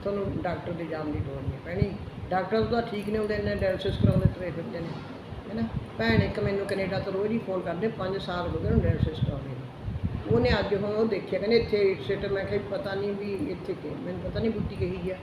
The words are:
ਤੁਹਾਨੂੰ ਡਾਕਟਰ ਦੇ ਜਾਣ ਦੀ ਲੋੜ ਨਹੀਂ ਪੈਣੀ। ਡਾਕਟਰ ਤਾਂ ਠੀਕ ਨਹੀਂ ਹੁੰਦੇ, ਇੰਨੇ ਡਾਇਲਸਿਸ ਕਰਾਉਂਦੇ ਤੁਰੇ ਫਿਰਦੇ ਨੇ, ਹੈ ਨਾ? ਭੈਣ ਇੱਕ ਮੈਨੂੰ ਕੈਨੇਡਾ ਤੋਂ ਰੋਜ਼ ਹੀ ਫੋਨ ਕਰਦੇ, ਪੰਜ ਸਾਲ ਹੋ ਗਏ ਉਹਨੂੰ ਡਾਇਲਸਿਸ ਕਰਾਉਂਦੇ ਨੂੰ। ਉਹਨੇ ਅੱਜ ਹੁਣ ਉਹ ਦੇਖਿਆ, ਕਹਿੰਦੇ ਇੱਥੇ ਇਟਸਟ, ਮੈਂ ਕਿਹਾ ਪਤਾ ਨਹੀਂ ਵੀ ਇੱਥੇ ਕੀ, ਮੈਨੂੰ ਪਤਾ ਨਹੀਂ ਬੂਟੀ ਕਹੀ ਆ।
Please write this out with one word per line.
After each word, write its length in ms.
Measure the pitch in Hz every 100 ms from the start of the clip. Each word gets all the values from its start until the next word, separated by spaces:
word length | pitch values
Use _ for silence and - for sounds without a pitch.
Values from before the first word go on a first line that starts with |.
ਤੁਹਾਨੂੰ 380 | 196 202 175 -
ਡਾਕਟਰ 300 | 175 160 175
ਦੇ 120 | 170
ਜਾਣ 200 | 165 160
ਦੀ 140 | 151 151
ਲੋੜ 240 | 147 139
ਨਹੀਂ 160 | 135 135
ਪੈਣੀ। 260 | 160 180 202 - - - -
ਡਾਕਟਰ 340 | 185 214 220
ਤਾਂ 180 | 214 233
ਠੀਕ 260 | 226 208 202
ਨਹੀਂ 100 | 220
ਹੁੰਦੇ, 160 | 214
ਇੰਨੇ 200 | 208 208
ਡਾਇਲਸਿਸ 400 | 202 190 185 196 -
ਕਰਾਉਂਦੇ 240 | 196 185 190
ਤੁਰੇ 240 | - 180
ਫਿਰਦੇ 300 | 156 170 170
ਨੇ, 60 | 170 - - - - - -
ਹੈ 40 |
ਨਾ? 140 | 220 226 - - -
ਭੈਣ 240 | 226 220
ਇੱਕ 180 | 196 208
ਮੈਨੂੰ 260 | 202 196 196
ਕੈਨੇਡਾ 320 | 196 185 190
ਤੋਂ 140 | 185
ਰੋਜ਼ 200 | 185 214
ਹੀ 60 | 226
ਫੋਨ 220 | - 185
ਕਰਦੇ, 280 | 175 170 220
ਪੰਜ 340 | 220 185 190
ਸਾਲ 260 | 185 175 170
ਹੋ 100 | 165
ਗਏ 80 | 165
ਉਹਨੂੰ 140 | -
ਡਾਇਲਸਿਸ 460 | 165 160 - 156 -
ਕਰਾਉਂਦੇ 220 | - 135
ਨੂੰ। 160 | 131 - - - - - - -
ਉਹਨੇ 160 | 226 247 214
ਅੱਜ 160 | 196
ਹੁਣ 180 | 202 208
ਉਹ 120 | 214
ਦੇਖਿਆ, 340 | 226 190 - 185
ਕਹਿੰਦੇ 180 | 202 233
ਇੱਥੇ 200 | 233 208
ਇਟਸਟ, 500 | 196 190 - 196 202
ਮੈਂ 180 | 196
ਕਿਹਾ 160 | 190 202 -
ਪਤਾ 240 | 190 196
ਨਹੀਂ 180 | 196 202
ਵੀ 220 | 202 202 190 -
ਇੱਥੇ 220 | 180 -
ਕੀ, 160 | 185 151
ਮੈਨੂੰ 420 | 143 175 180 180
ਪਤਾ 100 | 208
ਨਹੀਂ 100 | 226
ਬੂਟੀ 260 | 214 - 196
ਕਹੀ 340 | 185 185 175
ਆ। 40 | 185